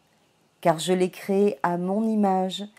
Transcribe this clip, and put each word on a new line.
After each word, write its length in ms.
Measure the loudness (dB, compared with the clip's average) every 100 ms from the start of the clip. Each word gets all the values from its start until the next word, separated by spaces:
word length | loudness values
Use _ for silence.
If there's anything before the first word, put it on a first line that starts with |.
| _ _ _ _ _ _
car 180 | 0 0
je 140 | 0
l'ai 160 | 0 0
créé 480 | -4 -2 2 2 0
à 140 | -4 -2
mon 280 | -2 -2 -2
image 600 | 0 2 2 -2 -6 -12